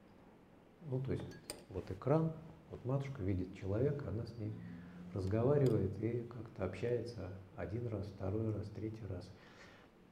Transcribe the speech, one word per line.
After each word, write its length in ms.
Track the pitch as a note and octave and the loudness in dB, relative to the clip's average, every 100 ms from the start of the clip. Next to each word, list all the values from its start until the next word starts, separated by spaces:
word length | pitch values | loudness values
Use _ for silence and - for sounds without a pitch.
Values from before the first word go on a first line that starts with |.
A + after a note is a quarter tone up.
| - - - - - - - - D#3 | -20 -20 -20 -20 -20 -20 -20 -12 -2
Ну, 100 | C3 | 0
то 100 | C3 | 0
есть, 260 | - - - - - - | -2 -2 -10 -10 -12 -8
вот 200 | F#2+ - | -6 -4
экран, 400 | F#2 B2+ D#3+ E3 - - - - | 0 4 6 4 0 -10 -16 -12
вот 140 | - A#2 | -6 0
матушка 380 | C3+ - - | 0 0 0
видит 320 | F#2+ F#2 F2+ - | 2 2 0 -4
человека, 540 | F#2+ G#2+ D3 - G2+ | 0 2 2 2 -2
она 160 | G#2+ - | -4 -4
с 120 | - | -4
ней 160 | G#2+ - - - - - - | -6 -6 -8 -12 -12 -14 -6
разговаривает 800 | G#2 F#2+ A2 B2+ D3 B2+ G#2 F#2+ G2 | -2 2 6 6 8 8 6 4 2
и 200 | A2 A#2+ A#2 | 0 0 -4
как-то 360 | A2+ - - F#2+ | -8 -10 -4 -2
общается 640 | - B2 A#2+ - F#2+ F2+ F#2+ - - | 0 2 2 0 -6 -8 -8 -10 -6
один 320 | F2 A2+ A#2+ | -4 -2 -2
раз, 180 | G2+ F#2+ | -2 -4
второй 460 | - F#2+ A2 A2 | -4 0 2 2
раз, 160 | G#2+ - G2 | 0 -4 -4
третий 300 | G#2+ A2 F#2+ | -6 -4 -6
раз. 180 | F#2 - - - - - - - - - | -6 -8 -14 -18 -20 -20 -20 -20 -20 -12